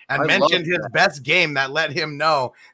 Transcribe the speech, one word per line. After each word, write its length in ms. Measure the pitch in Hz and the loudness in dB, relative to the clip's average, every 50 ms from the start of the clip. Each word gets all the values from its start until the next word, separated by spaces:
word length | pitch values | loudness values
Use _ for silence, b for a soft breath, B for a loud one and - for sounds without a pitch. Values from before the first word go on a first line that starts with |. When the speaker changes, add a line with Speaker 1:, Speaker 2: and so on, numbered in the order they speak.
| b b | b b
Speaker 1:
and 120 | 135 139 | -2 -2
Speaker 2:
I 40 | 147 160 170 | 2 2 2
love 140 | 196 - 202 | 2 4 2
Speaker 1:
mentioned 160 | 190 180 160 | 2 0 0
his 100 | 170 180 | -2 -2
Speaker 2:
that. 120 | 165 - 131 - | -4 -4 -2 2
Speaker 1:
best 300 | 160 180 202 - 147 123 | 2 2 2 0 -4 -2
game 320 | 139 165 185 170 156 143 | 0 2 2 2 2 0
that 160 | 135 135 135 | -2 -2 -2
let 200 | 139 160 160 143 | -2 -2 -2 -2
him 240 | 135 170 156 151 147 | -2 -4 -6 -6 -4
know 360 | 143 156 160 156 139 127 113 b b b b | -2 0 2 2 2 0 -4 b b b b